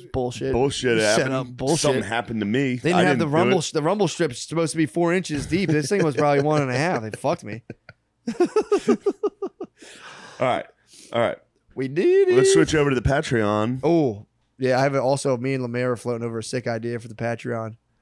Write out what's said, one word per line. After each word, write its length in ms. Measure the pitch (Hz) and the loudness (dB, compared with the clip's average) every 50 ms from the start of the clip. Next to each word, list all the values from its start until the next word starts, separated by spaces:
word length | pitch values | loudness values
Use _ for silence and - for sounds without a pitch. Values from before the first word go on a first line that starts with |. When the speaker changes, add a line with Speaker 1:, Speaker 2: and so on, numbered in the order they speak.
| - - - | -14 -8 -6
Speaker 1:
bullshit. 400 | 131 123 120 120 - 131 135 131 | -4 -4 -4 -4 -6 -4 -2 0
Speaker 2:
Bullshit 440 | 117 135 143 - - 127 123 117 110 | 2 2 0 0 0 0 2 2 4
Speaker 1:
Set 160 | 110 104 110 117 | 4 4 4 4
Speaker 2:
happened. 160 | 131 131 135 | 2 0 -2
Speaker 1:
up 140 | 131 127 123 | -4 -4 -6
bullshit." 320 | 127 123 131 135 165 147 | -8 -6 -2 0 0 2
Speaker 2:
Something 220 | - 147 131 127 101 | 2 0 0 0 -2
happened 360 | 98 113 117 - - 117 110 | -2 -4 -4 -4 -4 -4 -2
to 60 | 98 | -2
me. 320 | 101 110 135 139 131 123 123 | 0 0 0 0 0 -2 -2
Speaker 1:
They 140 | - 156 | 0 0
didn't 40 | 180 | 2
Speaker 2:
I 40 | 175 | 4
Speaker 1:
have 60 | 180 180 - - | 4 4 4 2
Speaker 2:
didn't 20 | |
Speaker 1:
the 60 | 165 | 0
Speaker 2:
do 60 | 147 | 0
Speaker 1:
rumble. 280 | 143 160 185 - - 175 | 2 2 4 4 2 2
Speaker 2:
it. 120 | 147 - - | 0 -2 -2
Speaker 1:
The 80 | 156 | -2
rumble 260 | 143 170 196 214 196 156 | 0 0 2 2 0 0
strip's 400 | - - 170 143 117 - - - | 0 0 -2 -2 -2 -6 -10 -6
supposed 240 | 151 165 165 151 | -2 -2 -2 -2
to 60 | - 160 | 0 -2
be 80 | 156 | -2
four 280 | - - 170 175 170 175 | 0 0 0 0 2 2
inches 320 | 190 170 - 151 139 131 | 0 -2 -2 -6 -6 -4
deep. 240 | - 156 190 196 160 | -2 -2 0 2 2
This 200 | 151 151 143 - | 2 0 0 0
thing 160 | 208 196 180 | 0 0 0
was 100 | 151 127 | 0 0
probably 280 | - 147 147 143 143 143 | 2 2 2 4 4 2
one 180 | 151 156 151 | 2 2 0
and 100 | 139 131 | 0 0
a 60 | 123 127 | 0 0
half. 240 | 151 180 170 120 | 0 0 -2 -2
They 80 | 110 110 | -4 -6
fucked 320 | 101 - - 139 175 - - | -8 -6 -4 -4 -4 -4 -6
me. 200 | 107 104 113 - - - _ _ - - _ _ _ _ _ - 240 | -12 -12 -14 -14 -16 -20 _ _ -20 -20 _ _ _ _ _ -10 -6
<laughs> 120 | 220 - 349 - - 427 - - 415 359 - - 381 - - 403 - _ - 403 - - 403 - _ - 392 - _ _ - - - - - - - - - - - - | -2 0 0 0 2 0 0 0 0 0 2 2 0 0 0 -4 -4 _ -4 -6 -6 -6 -12 -12 _ -12 -18 -18 _ _ -20 -20 -20 -20 -20 -20 -20 -20 -20 -14 -6 -4
Speaker 2:
All 80 | 120 127 | -2 0
right. 180 | 110 80 - - - _ _ _ - - - - 117 | 0 -2 -4 -8 -16 _ _ _ -20 -20 -12 -4 -2
All 80 | 117 | 0
right. 160 | 117 95 - - _ _ _ _ _ _ - | 0 0 0 -4 _ _ _ _ _ _ -8
Speaker 1:
We 120 | - 135 127 | -6 -6 -4
did 420 | 139 170 214 349 370 392 392 359 | -2 0 2 4 4 4 4 6
it. 60 | 359 | 4
Speaker 2:
Let's 180 | 370 - 381 392 | 4 6 6 6
switch 220 | - 151 - 156 | 4 4 4 4
over 140 | 151 143 143 | 2 2 4
to 60 | 131 | 2
the 120 | 123 101 - | 2 2 2
Patreon. 720 | 135 151 156 - 131 113 107 104 107 107 107 120 127 131 139 | 2 2 0 0 0 0 2 2 2 2 0 0 -2 -2 0
Speaker 1:
Oh, 420 | 156 170 165 147 123 101 101 110 _ _ _ _ _ _ - | 2 2 2 2 2 -2 -6 -12 _ _ _ _ _ _ -4
yeah. 220 | 131 127 127 127 | -2 0 2 2
I 40 | 135 | 2
have 120 | 143 139 | 2 0
a, 60 | 139 | 0
also, 360 | 120 127 143 135 - 143 131 117 | 0 0 0 0 0 0 0 0
me 160 | 123 135 135 | -2 -2 -2
and 100 | 131 127 | -2 -4
Lemaire 280 | 120 117 123 127 127 | -4 -4 -2 -2 -2
are 60 | 123 113 | -2 -4
floating 280 | - 120 120 113 117 | -4 -6 -4 -4 -4
over 140 | 117 113 113 | -6 -6 -8
a 40 | 110 | -8
sick 240 | - - 127 - 123 | -6 -6 -6 -4 -4
idea 320 | 117 113 113 117 120 117 | -4 -4 -4 -6 -6 -8
for 80 | 113 113 | -10 -12
the 80 | 107 | -10
Patreon. 640 | - 117 120 117 - - 123 117 113 113 110 110 - _ _ _ _ | -6 -6 -6 -6 -6 -6 -6 -6 -6 -6 -8 -12 -14 _ _ _ _